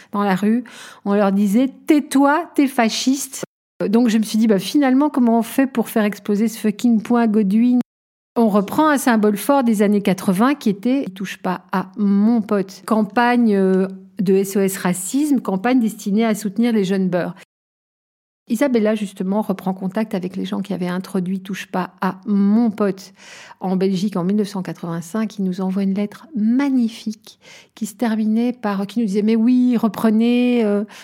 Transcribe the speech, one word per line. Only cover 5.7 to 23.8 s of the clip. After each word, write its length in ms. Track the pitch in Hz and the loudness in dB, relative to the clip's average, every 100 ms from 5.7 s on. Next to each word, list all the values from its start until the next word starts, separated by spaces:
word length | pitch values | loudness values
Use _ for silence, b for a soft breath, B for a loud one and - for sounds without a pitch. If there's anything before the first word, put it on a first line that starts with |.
| 233 214 | 0 -2
faire 160 | 226 208 | 0 -2
exploser 420 | 196 - 202 226 | -2 -4 0 -2
ce 100 | 226 | -2
fucking 440 | 214 202 240 220 | -4 0 0 0
point 260 | - 240 226 | 2 0 2
Godwin ? » 540 | 214 196 214 247 247 - _ _ _ _ - | 2 2 2 2 2 -2 _ _ _ _ 0
On 100 | 226 | 2
reprend 400 | 202 196 - 311 | 2 2 2 2
un 100 | 277 | 2
symbole 380 | 262 226 214 202 | 2 2 2 2
fort 260 | - 277 | 2 2
des 200 | 240 208 | 2 2
années 200 | 208 208 | 2 2
quatre-vingts 540 | 196 175 - 180 247 294 | 2 0 0 2 2 2
qui 140 | 226 | -2
était, « 340 | 196 247 269 220 | -2 0 -2 -2
Il 60 | |
touche 240 | 190 190 - | -8 -10 -8
pas 280 | 185 180 - | -6 -6 -4
à 200 | 190 185 - | -4 -4 -2
mon 440 | 202 202 214 240 | 2 4 4 2
pote ». 400 | - 202 190 - - | 0 -2 -2 -8 -2
Campagne, 680 | 220 202 247 240 247 226 | 0 0 2 2 4 4
euh, 340 | 196 190 185 190 190 - - | 4 4 2 0 -6 -14 -4
de 140 | 190 | 2
S 220 | 190 196 202 | 2 2 0
O 60 | |
S 160 | 196 190 | -2 0
Racisme, 640 | 180 180 - 269 302 262 | -2 -4 -4 -2 0 0
campagne 400 | - 190 233 254 | 0 -2 0 2
destinée 440 | 220 - 208 202 226 | 0 -4 -4 0 0
à 80 | |
soutenir 380 | 214 214 196 240 | -2 -4 -2 0
les 140 | 220 190 | 0 0
jeunes 240 | 196 185 | 0 0
beurs. 260 | 175 175 B - _ _ _ _ _ _ _ _ _ - | -2 -4 B -18 _ _ _ _ _ _ _ _ _ -6
Isabella, 460 | 226 285 240 214 220 | -2 0 2 2 0
justement, 460 | 196 - 190 202 | -4 -6 -4 -2
reprend 320 | 214 190 190 | -2 -4 -6
contact 400 | 185 190 - 220 | -6 -6 -4 -4
avec 220 | 190 185 190 | -4 -6 -8
les 80 | |
gens 160 | 185 202 | -8 -6
qui 140 | 190 | -6
avaient 140 | 180 180 | -6 -4
introduit 520 | 180 185 196 180 190 | -6 -6 -6 -4 -6
Touche 280 | 190 190 - | -8 -12 -8
pas 240 | 185 175 - | -6 -6 -4
à 180 | 190 185 - | -6 -4 -2
mon 440 | 202 202 220 233 | 0 2 2 0
pote 440 | - 208 190 - B B B B B | 0 -2 -2 -10 B B B B B
en 160 | 190 | -4
Belgique 400 | 185 | 0